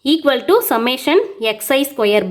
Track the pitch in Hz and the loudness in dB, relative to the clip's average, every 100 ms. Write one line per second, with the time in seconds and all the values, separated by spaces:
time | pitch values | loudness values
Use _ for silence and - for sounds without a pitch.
0 | 269 320 294 254 233 415 453 233 240 262 | -2 0 0 0 2 0 2 0 0 -2
1 | 294 349 453 - 220 214 - 269 277 - | 0 0 0 -4 -4 -4 -2 -2 -2 -2
2 | 214 208 185 | 0 2 2